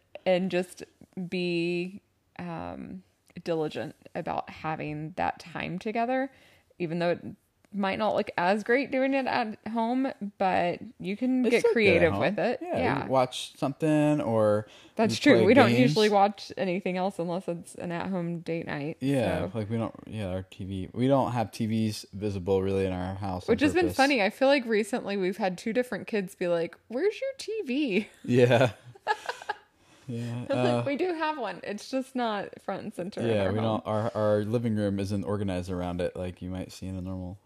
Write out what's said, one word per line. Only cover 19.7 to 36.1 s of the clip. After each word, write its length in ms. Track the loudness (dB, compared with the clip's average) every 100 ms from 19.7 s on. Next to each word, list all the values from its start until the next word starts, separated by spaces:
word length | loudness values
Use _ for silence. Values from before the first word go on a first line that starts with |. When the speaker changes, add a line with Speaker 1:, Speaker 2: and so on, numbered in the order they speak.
| -4
Speaker 2:
don't, 180 | -4 -8 -12
yeah, 220 | -8 -6
our 160 | -6
T 220 | -8 -12 -8
V, 240 | -8 -8
we 160 | -2 2
don't 240 | 4 2
have 180 | 0 -4
T 120 | -2 -2
Vs 400 | 0 0 -2 -10
visible 500 | -6 -4 -4 2 2
really 240 | 2 0 0
in 60 |
our 240 | -2 -4 -6
house 320 | -6 -6 -2
on 60 |
Speaker 1:
Which 80 | 2
has 120 | 2
been 120 | 2 0
Speaker 2:
purpose. 100 | 2
Speaker 1:
funny. 240 | 2 2
I 80 | 0
feel 200 | 2 4
like 160 | 4 2
recently 500 | 0 0 -4 -4 -2
we've 220 | -2 0
had 200 | -2 -2
two 140 | -2
different 360 | -2 -2 -6 -4
kids 280 | -4 -4 -4
be 140 | -2
like, 260 | 0 -2 -6 _
"Where's 260 | -2 -2 -2
your 100 | -6 -8
T 240 | -8 -6 -2
V?" 420 | -2 2 0 -2 -8 0
Speaker 2:
Yeah. 460 | 6 6 6 4 0 -14 -12 -4 -4 -4 -10 -10 -10 _ _ _ _ -10
Yeah, 140 | -8 -6 -6 -2
Speaker 1:
<laughs> 40 |
I 40 | 0
was 100 | 2
like, 80 |
Speaker 2:
uh, 100 | 2 0
Speaker 1:
"We 100 | -2
do 160 | -2
have 240 | -2 -4 -4
one. 220 | -6 -8
It's 260 | -8 -10 -6
just 260 | -6 -4 -4
not 340 | -2 -2 -6 -10
front 220 | -8 -6
and 100 | -8
center 280 | -8 -8 -4
in 60 | 0
Speaker 2:
yeah, 160 | 2 2
Speaker 1:
our 60 |
Speaker 2:
we 60 | 0
Speaker 1:
home." 220 | 0 0
Speaker 2:
don't, 40 | 0
our, 240 | -2 -2 0
our 280 | 2 2
living 320 | 2 0 0 0
room 240 | 0 0
isn't 240 | -2 -2
organized 460 | -2 -2 -2 -2 -4
around 300 | -4 -4 -2
it 140 | -2